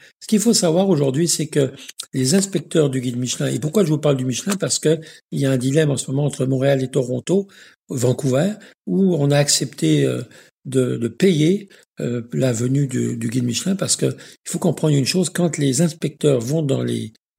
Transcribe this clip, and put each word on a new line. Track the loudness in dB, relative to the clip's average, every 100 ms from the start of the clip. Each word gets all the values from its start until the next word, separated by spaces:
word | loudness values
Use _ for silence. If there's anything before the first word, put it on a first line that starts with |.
| -20 _
Ce | 0
qu'il | 2
faut | 4
savoir | 4 4 4 4
aujourd'hui, | 2 2 2 0
c'est | 0 0
que | 0 0 -4 -16 -18 -8
les | -2 2 2
inspecteurs | 2 -4 0 2 2
du | 0
guide | -4 -4
Michelin, | -4 -4 -4
et | -2
pourquoi | 0 0 2
je |
vous | 2
parle | 2 2
du | -2
Michelin ? | -4 -4 -4
Parce | -2 0
que | 0 0 -4 -20 _
il | -2
y | 0
a |
un | 0
dilemme | 2 2 2
en | 0
ce | -4
moment | -2 -2
entre | -2 -2
Montréal | 0 2 0
et | 0
Toronto, | -2 -2 -4 -2 -2 -2 -12 -20 _ -10
Vancouver, | 0 0 2 0 0 0 -4 -14 _ -4
où | 2 2 2
on | 2
a | 2
accepté, | 2 0 -4 -2 0 2 2
euh, | -2 -8 -16 -20 _ -2
de, | 0 0 -2
de | -4
payer, | 2 2 4 2 0 -4 -20 _ -8
euh, | -6 -6 -6
la | -2 0
venue | 0 0 0 0
du, | -2 -4 -4
du | -4
guide | -2 -2
Michelin, | -2 -2 -2
parce | -2 0
que | -2
il | -4 -14 -18 -10
faut | -2
comprendre | -2 0 2
une | 2 2
chose, | 0 0
quand | 0 -2 0
les | 0 2
inspecteurs | 0 -2 -8 0 2 2
vont | 0 -2
dans | 0 0
les | -2 -4 -8 -14 _